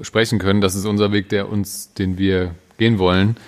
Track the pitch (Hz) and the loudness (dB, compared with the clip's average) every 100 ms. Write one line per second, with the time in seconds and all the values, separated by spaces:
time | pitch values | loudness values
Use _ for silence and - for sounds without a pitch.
0 | - 110 113 107 95 104 98 98 104 104 | -4 -2 0 0 2 2 2 -2 -2 0
1 | 101 104 98 104 98 104 95 - - - | 2 0 -2 -4 -2 -4 -6 -10 -12 -4
2 | 95 92 95 92 90 85 _ - 113 107 | -4 0 0 0 -2 -8 _ -2 2 2
3 | 90 92 101 117 | 4 4 2 0